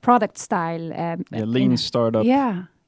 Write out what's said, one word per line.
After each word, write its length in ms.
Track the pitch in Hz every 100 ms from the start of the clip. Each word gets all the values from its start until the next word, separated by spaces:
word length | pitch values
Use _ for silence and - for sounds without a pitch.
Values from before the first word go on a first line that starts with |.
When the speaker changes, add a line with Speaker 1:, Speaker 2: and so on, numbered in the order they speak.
Speaker 1:
product 360 | - 247 208 -
style, 540 | - 196 165 165 165
um, 300 | - 170 170 -
Speaker 2:
Yeah, 140 | -
lean 280 | 110 123 131
Speaker 1:
in 40 | 123
Speaker 2:
startup. 480 | - 123 117 113
Speaker 1:
Yeah, 400 | 220 269 262 185 180 _